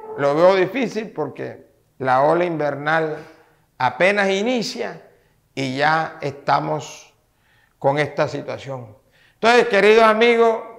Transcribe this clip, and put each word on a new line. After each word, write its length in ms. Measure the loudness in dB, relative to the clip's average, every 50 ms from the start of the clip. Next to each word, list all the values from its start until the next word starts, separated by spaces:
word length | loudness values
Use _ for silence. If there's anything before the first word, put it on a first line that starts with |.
| -16 -14 -8 -2
lo 180 | -2 0 2
veo 200 | 4 4 4 6
difícil 560 | 4 2 0 -2 -4 -6 -4 -6 -8 -10 -10
porque 560 | -8 -8 -8 -8 -8 -12 -12 -12 -12 -16 -20 _ _ _ _ _ _ -8
la 240 | -2 0 2 2
ola 240 | 4 2 2 2 0
invernal 720 | -2 -2 -4 -4 -4 -4 -4 -4 -2 -2 -2 -2 -4 -6 -10 -12 -18 -20 _ _ _ _ _ _ _ _ -4
apenas 500 | -4 -4 0 2 2 2 2 2 0 0
inicia 720 | 0 -2 -2 -2 -2 -2 -4 -6 -8 -8 -10 -10 -12 -14 -20 -20 _ _ _ _ _ _ _ _ -8
y 220 | -8 -6 -6 -4 -2
ya 400 | 0 0 0 0 -2 -4 -8 -10
estamos 920 | -10 -10 -10 -8 -4 -2 -2 -2 0 -2 -6 -6 -8 -12 -16 -20 -20 _ _ _ _ _ _ _ _ _ _ _ _ _ _ _
con 180 | -2 0 0 0
esta 300 | -2 -2 -2 -4 -4 -4
situación. 680 | -4 -8 -10 -10 -10 -12 -10 -12 -12 -12 -14 -16 -20 _ _ _ _ _ _ _ _
Entonces, 320 | -2 2 4 4 4 4 4
queridos 360 | 2 4 6 6 6 6 6
amigos, 560 | 6 4 4 4 4 4 4 4 2 2 0 -4 -12 -14